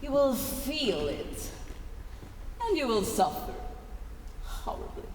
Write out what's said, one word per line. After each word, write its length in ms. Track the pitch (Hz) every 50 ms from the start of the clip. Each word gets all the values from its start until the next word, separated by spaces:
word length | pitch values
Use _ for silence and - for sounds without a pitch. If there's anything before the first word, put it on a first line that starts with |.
You 100 | - 285
will 240 | 269 285 285 277 262
feel 720 | 214 - - - 262 262 247 294 311 294 233 185 151 151
it. 420 | 147 - - - - - - - - - - - - - - - - - - - - - - - - - - - - - -
And 160 | 480 466 427
you 100 | 320 294
will 160 | 254 226 214 190
suffer 500 | 180 - - 190 180 185 - - - - - - - - - - - - - - - - - - - - - -
horribly. 600 | - - - - - 80 - - - - - - - -